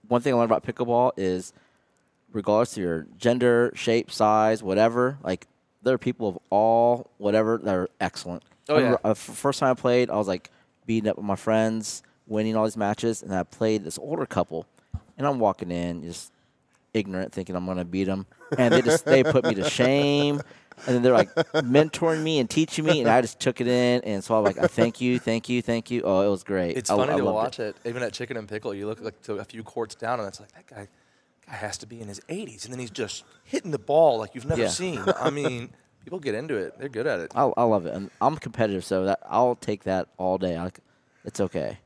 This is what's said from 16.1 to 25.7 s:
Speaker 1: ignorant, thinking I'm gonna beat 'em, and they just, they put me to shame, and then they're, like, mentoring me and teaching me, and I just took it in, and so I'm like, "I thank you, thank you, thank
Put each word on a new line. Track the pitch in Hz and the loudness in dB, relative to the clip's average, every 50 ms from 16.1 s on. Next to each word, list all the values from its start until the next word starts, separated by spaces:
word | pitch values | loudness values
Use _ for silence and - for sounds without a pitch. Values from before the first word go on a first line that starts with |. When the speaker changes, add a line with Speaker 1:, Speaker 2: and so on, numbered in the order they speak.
| 85 - - - _ _ _ _ _ _ _ _ _ _ _ _ _ | -12 -14 -14 -18 _ _ _ _ _ _ _ _ _ _ _ _ _
Speaker 1:
ignorant, | 113 101 98 95 92 95 - - | -4 -4 -2 -6 -8 -8 -8 -8
thinking | - 92 87 92 90 | -10 -8 -6 -6 -6
I'm | 90 | -6
gonna | 92 92 90 90 | -4 -6 -6 -6
beat | 87 87 95 95 92 | -4 -2 -2 -2 -2
'em, | 95 95 95 _ _ _ - - - 135 | -2 -6 -8 _ _ _ -10 -8 0 2
and | 127 120 165 | 4 4 4
they | 170 | 4
just, | 127 - 156 165 - | 4 4 2 2 4
they | - - 135 127 | 6 6 6 6
put | 151 156 135 117 | 6 4 2 2
me | 123 110 | 2 -2
to | 98 92 151 | 0 -2 -2
shame, | - - 123 127 135 143 143 143 143 143 147 147 147 143 139 - - - _ _ - - - | 0 2 2 4 4 4 2 2 2 2 2 0 0 -2 -6 -10 -18 -20 _ _ -20 -12 -4
and | - 127 | 0 0
then | 123 | 4
they're, | 120 127 127 | 4 6 6
like, | 113 107 - - - 160 - - | 6 4 2 0 -2 -2 0 0
mentoring | 156 147 120 127 143 156 156 - - 175 165 160 156 156 | -2 0 4 4 4 4 4 0 -2 -2 0 0 0 -2
me | 156 160 147 | 0 0 0
and | 123 110 | 0 0
teaching | - 156 160 156 - - 156 | 0 0 0 0 -2 -2 0
me, | 156 160 151 | 2 2 2
and | 120 117 | 4 4
I | 110 123 | 4 4
just | 123 110 - _ | 2 0 -4 _
took | - 135 120 - | -2 -2 -2 0
it | 123 120 | 0 0
in, | 123 123 123 123 123 123 - | 2 2 4 4 2 0 0
and | 104 104 98 92 | -2 -6 -6 -2
so | - 113 110 | 0 0 2
I'm | 107 | 2
like, | 101 95 - | 2 0 2
"I | - 175 | 0 0
thank | - - 113 117 117 - | 2 2 0 0 0 -2
you, | 123 123 123 123 | 0 0 0 0
thank | - - 113 113 - - | 0 0 -2 -2 -2 -2
you, | 123 123 | -2 -2
thank | 117 - | 0 0